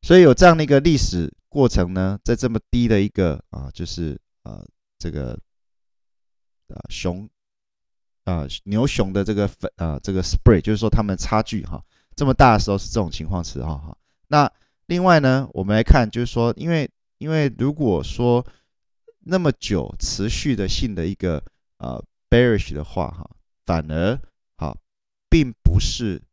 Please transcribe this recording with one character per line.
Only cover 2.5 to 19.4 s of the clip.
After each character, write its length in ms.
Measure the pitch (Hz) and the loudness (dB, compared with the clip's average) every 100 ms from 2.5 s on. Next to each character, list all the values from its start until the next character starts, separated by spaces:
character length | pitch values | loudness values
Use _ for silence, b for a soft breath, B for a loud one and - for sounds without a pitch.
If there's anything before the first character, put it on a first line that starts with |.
| 110 _ | -4 _
低 160 | 120 120 | -2 2
的 140 | 104 | 2
一 80 | 101 | 0
个， 340 | - 87 71 - | 0 -2 -2 -10
啊， 180 | - 67 | -14 -14
就 120 | - | -10
是， 360 | 87 - 82 69 _ _ | -10 -8 -8 -10 _ _
呃， 200 | - 50 50 _ _ _ | -20 -20 -20 _ _ _
这 120 | 85 | -10
个， 260 | 76 64 - - _ _ _ _ _ _ _ _ _ _ _ _ | -8 -10 -12 -16 _ _ _ _ _ _ _ _ _ _ _ _
呃， 80 | - - | -18 -12
熊， 380 | - 90 90 107 _ _ _ _ _ _ _ _ _ | -8 -6 -6 -12 _ _ _ _ _ _ _ _ _
呃， 220 | - 85 69 - | -6 -6 -6 -12
牛 220 | - 107 135 | -4 -2 0
熊 260 | - 98 | 0 -2
的 120 | 95 | -2
这 100 | 98 | -2
个 140 | 104 101 | -2 -2
分， 200 | - - _ | -4 -12 _
呃， 200 | 82 71 | -6 -6
这 120 | - | -4
个 100 | 95 | -4
spread， 380 | 87 - - 98 | -2 2 6 4
就 100 | 87 | 2
是 60 | 107 | -2
说 120 | 107 | 0
它 140 | 107 | 0
们 140 | 101 95 | 0 -4
差 260 | - 110 | -2 -2
距 220 | 113 104 | -2 -8
哈， 180 | - 80 - _ _ | -8 -12 -14 _ _
这 100 | - | -4
么 80 | 139 | -2
大 200 | 131 135 | 6 6
的 80 | 107 | 6
时 100 | 107 | 2
候 80 | 98 | -4
是 100 | - | -4
这 120 | 117 | -6
种 100 | 87 | -6
情 160 | - 80 | -6 -6
况 160 | 92 | -6
时 180 | 82 71 | -6 -10
候 120 | 76 71 | -8 -10
哈。 200 | 78 - _ _ _ | -12 -20 _ _ _
那 200 | 147 135 _ _ _ - | 0 0 _ _ _ -6
另 160 | 175 | 0
外 160 | 185 165 | 4 4
呢， 300 | 135 131 139 | 4 0 -2
我 120 | - | -6
们 100 | 95 | 0
来 80 | 107 | 0
看， 260 | 113 139 110 | 4 4 4
就 160 | 117 | -2
是 20 | 120 | -4
说， 280 | 120 117 - | -2 -2 -2
因 120 | 160 | -4
为， 200 | 165 139 _ _ _ | -2 -4 _ _ _
因 120 | 151 | -4
为 220 | 160 143 - | -2 -2 -2
如 160 | 131 | -4
果 260 | 151 131 85 | 0 0 0
说 460 | 69 - 120 120 123 b b _ _ _ _ _ | -2 -2 2 0 -2 b b _ _ _ _ _
那 160 | - 185 | -4 0